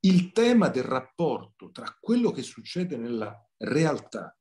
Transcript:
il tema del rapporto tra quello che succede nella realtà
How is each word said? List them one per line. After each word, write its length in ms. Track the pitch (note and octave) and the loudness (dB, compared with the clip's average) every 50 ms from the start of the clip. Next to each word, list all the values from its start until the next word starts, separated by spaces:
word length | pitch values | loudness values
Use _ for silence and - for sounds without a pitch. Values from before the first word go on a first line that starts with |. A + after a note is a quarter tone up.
| - | 6
il 280 | F#3+ F#3 F3+ F3+ - | 6 6 6 4 2
tema 360 | _ A3 A#3 A#3+ B3 A#3 F3+ C#3 | _ 2 4 6 6 6 4 4
del 160 | - C3 B2 | 0 -2 -2
rapporto 840 | - C3 C3 - - _ - E3+ D3 A#2+ F#2+ - - _ _ F#2+ F2 | -2 -4 -4 -4 -8 _ -2 -2 -2 -2 -4 -8 -14 _ _ -20 -20
tra 260 | _ - A#2 - - _ | _ -14 -16 -16 -16 _
quello 320 | - - A#3 B3 A#3 F#3 | -2 0 0 2 2 0
che 100 | - - | -2 -2
succede 540 | A#2+ - - - A2 - - F3 F3+ F3+ D3 | -10 -12 -14 -16 -16 -10 -6 -6 -6 -4 -6
nella 420 | A#2 A#2 A#2+ A#2+ A2 G#2+ G2+ G#2 - _ _ _ _ | -8 -6 -6 -6 -6 -6 -8 -10 -16 _ _ _ _
realtà 800 | - G2+ A#2+ D3+ D#3+ D#3 C#3 G2+ - - - G#2+ E2+ D#2 _ _ | -6 -2 0 2 2 2 0 -4 -6 -12 -12 -12 -12 -12 _ _